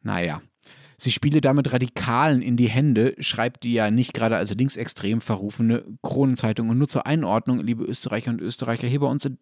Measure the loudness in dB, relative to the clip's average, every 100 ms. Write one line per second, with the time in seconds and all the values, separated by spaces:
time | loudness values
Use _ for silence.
0 | -4 -2 -2 -4 -12 _ -20 -20 -20 _
1 | -4 0 2 4 4 2 2 0 -2 -4
2 | -2 2 4 2 2 2 4 4 4 4
3 | 2 0 -6 -2 -4 -4 -2 0 2 2
4 | 0 0 0 0 -2 0 -2 -2 -8 -6
5 | -2 -2 -2 -4 -4 -2 0 0 -4 -12
6 | -6 0 2 2 0 0 0 2 2 0
7 | 0 0 2 0 0 -2 0 -2 -4 -6
8 | -4 -4 -4 -4 -4 -6 -4 -2 -2 0
9 | 0 0 -4 -8